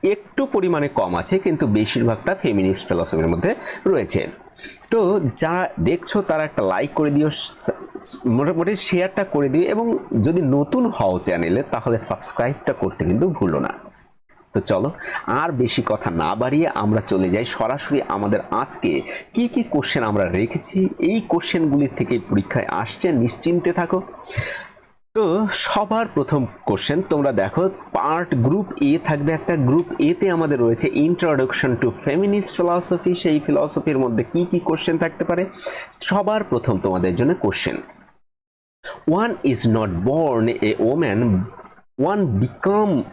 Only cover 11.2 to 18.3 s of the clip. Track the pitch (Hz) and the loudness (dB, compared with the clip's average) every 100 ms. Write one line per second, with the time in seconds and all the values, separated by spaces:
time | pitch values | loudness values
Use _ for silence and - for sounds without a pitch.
11.2 | 92 87 82 98 143 123 107 113 - 92 | 0 0 2 0 0 -4 0 0 -2 -6
12.2 | - - 123 143 - - 95 - 82 104 | -6 -2 -2 -2 -4 -2 -2 -2 0 2
13.2 | 180 160 92 73 62 - - - _ _ | 2 2 0 0 -2 -6 -14 -20 _ _
14.2 | _ _ _ 104 - 95 127 - - - | _ _ _ -4 0 0 0 -4 -10 -8
15.2 | - 123 165 135 123 - 113 107 - 82 | -4 -2 -2 0 0 0 0 -2 0 -2
16.2 | 80 104 123 147 165 - 104 107 101 95 | -2 0 0 2 2 0 0 0 0 0
17.2 | 92 98 123 - 113 139 - 143 113 101 | 2 2 0 -2 -2 -2 -2 -2 0 -2
18.2 | 101 | 0